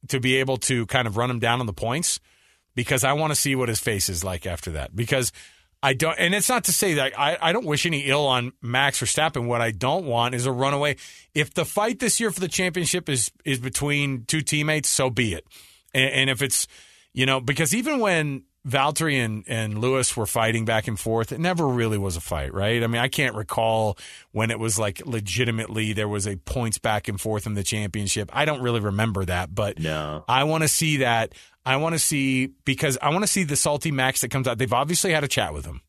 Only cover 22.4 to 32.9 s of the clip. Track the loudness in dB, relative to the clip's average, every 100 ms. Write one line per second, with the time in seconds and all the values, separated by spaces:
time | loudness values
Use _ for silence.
22.4 | -4 -2 0 2 0 0 0 0 -2 -2
23.4 | -4 0 2 2 0 -2 -10 -20 -8 -2
24.4 | 0 0 -2 0 -2 -4 -6 -6 -4 0
25.4 | 0 0 -2 -2 -2 0 -2 -2 -4 -6
26.4 | -6 -4 -2 -2 0 0 -2 -6 -2 -4
27.4 | -2 -4 -2 -2 -4 -4 -2 -2 -2 0
28.4 | 0 0 0 0 0 2 0 0 0 -2
29.4 | -2 -2 -2 -2 -4 -2 -4 -6 0 2
30.4 | 4 2 2 2 2 2 4 2 0 -6
31.4 | -20 _ 0 0 2 0 0 2 2 2
32.4 | 0 -4 -2 0 0